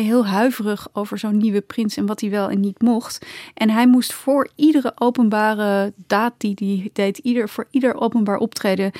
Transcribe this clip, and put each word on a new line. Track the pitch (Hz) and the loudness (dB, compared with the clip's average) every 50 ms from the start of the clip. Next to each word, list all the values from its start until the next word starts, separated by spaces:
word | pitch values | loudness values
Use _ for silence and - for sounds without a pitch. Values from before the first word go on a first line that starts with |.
| 220 | 0
heel | 214 233 247 233 | 2 2 2 2
huiverig | 196 196 196 226 269 247 - 214 208 208 202 - - - | 2 2 2 2 0 0 -2 -4 -4 -4 -6 -8 -8 -8
over | 208 202 208 208 202 | -6 -6 -6 -6 -6
zo'n | - 214 208 208 | -4 -2 0 2
nieuwe | 214 226 196 208 | 2 2 0 -2
prins | 202 - - - 226 214 - - | -4 -4 -4 -4 -4 -2 -2 -2
en | 208 | -4
wat | 202 214 - | -4 -4 -4
hij | - 208 | -4 -4
wel | 196 208 196 190 | -2 -2 -2 -2
en | 196 196 | 0 0
niet | 196 202 190 - | -2 -2 -2 0
mocht. | 226 240 233 220 - - - - - - - - - - - | 2 2 2 2 -2 -6 -10 -14 -16 -16 -18 -18 -18 -14 -4
En | - 220 214 | -2 0 2
hij | 214 226 240 247 | 4 4 6 6
moest | 247 254 226 - - | 6 6 4 0 -4
voor | - - - 277 285 262 - _ | -6 -2 0 0 0 0 -2 _
iedere | - 294 311 302 294 254 247 - | 2 4 4 4 4 2 0 -2
openbare | - 240 240 247 - 240 214 208 214 214 214 214 208 214 202 196 196 196 208 202 - 185 - | 0 0 0 2 2 2 2 2 2 2 0 0 0 0 0 2 2 0 -2 -4 -8 -6 -2
daad | 208 202 220 240 240 - | 0 0 0 0 -2 -4
die | - 208 202 | -4 -4 -4
hij | - 202 196 202 190 185 214 - | -2 -2 -2 -2 -2 -4 -4 -4
deed, | - 202 196 202 - | -2 -2 -2 -2 -4
ieder, | - 247 240 247 214 208 | -4 -2 -2 0 -2 -4
voor | - - 214 - | -6 -10 -8 -4
ieder | - 269 254 254 - | -2 0 2 0 0
openbaar | - 226 233 - 240 214 202 202 - | 0 0 0 0 0 0 0 0 0
optreden, | 226 220 - - - 208 190 185 196 196 - - | -2 -4 -4 -4 -2 0 0 0 0 -2 -4 -6